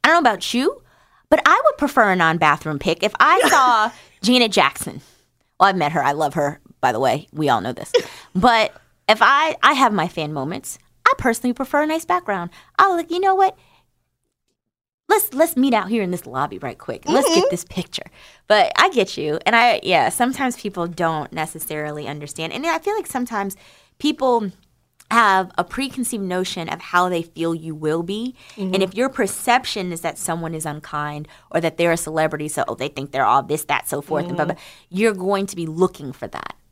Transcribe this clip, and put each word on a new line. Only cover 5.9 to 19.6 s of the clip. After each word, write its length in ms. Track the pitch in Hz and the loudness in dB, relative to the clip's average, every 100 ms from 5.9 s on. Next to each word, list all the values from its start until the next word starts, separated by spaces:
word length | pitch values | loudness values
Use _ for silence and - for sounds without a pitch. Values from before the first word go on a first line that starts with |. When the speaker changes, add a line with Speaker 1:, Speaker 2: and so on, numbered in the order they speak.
Speaker 1:
her. 100 | 165 | 0
I 100 | 135 | 0
love 200 | 143 151 | 0 -2
her, 260 | 156 143 143 _ _ | 0 -2 -4 _ _
by 120 | 131 | -2
the 80 | 113 | 2
way. 280 | 131 135 - | 0 0 -4
We 160 | 147 147 | -4 0
all 100 | 120 | 0
know 120 | 123 | 0
this. 180 | - - 494 - - - | -8 -2 -2 -2 -14 -6
But 380 | 185 240 226 214 - _ _ - | 2 4 4 0 -4 _ _ 0
if 120 | 220 | 4
I, 360 | 226 277 320 - | 4 4 2 2
I 120 | 247 | 2
have 180 | 269 254 | 4 2
my 160 | 208 170 | 2 -2
fan 240 | - 151 | -4 -6
moments, 460 | 151 135 208 - - _ _ - | -6 -6 -8 -12 -18 _ _ 0
I 60 | 539 | 2
personally 340 | 247 226 247 | 0 0 -4
prefer 300 | 240 269 294 | -4 -2 0
a 40 | 302 | 0
nice 200 | 320 - | -2 -2
background. 420 | 359 - 196 175 - _ - | -2 -2 -6 -6 -12 _ 0
I'll 180 | 392 349 | 2 2
like, 140 | 339 | -2
"You 100 | 339 | 0
know 140 | 381 | 2
what? 200 | 381 381 - _ _ _ _ _ _ _ _ _ _ _ _ _ _ - | 4 2 0 _ _ _ _ _ _ _ _ _ _ _ _ _ _ 0
Let's, 240 | 403 - | 0 0
let's 240 | 254 330 254 | 0 0 2
meet 160 | 269 | 2
out 160 | 220 185 | 2 0
here 140 | 226 | -2
in 80 | 185 | -2
this 160 | 175 - | -4 -6
lobby 320 | 131 143 98 | -4 -4 -6
right 180 | 123 - | -12 -12
quick. 280 | - 113 285 | -10 -8 0
Let's 200 | 247 285 | 2 4
get 160 | 330 | 4
Speaker 2:
Mm-hmm. 60 | 494 | 2
Speaker 1:
this 140 | - | -2
picture." 380 | - - - - - - - _ _ | -6 -10 -8 -10 -14 -20 -20 _ _
But 240 | 214 175 - | 4 4 2
I 140 | 359 | 2
get 260 | 269 190 - | 2 -2 -2
you. 220 | 151 151 - | -4 -2 2
And 80 | |
I, 220 | 226 | 4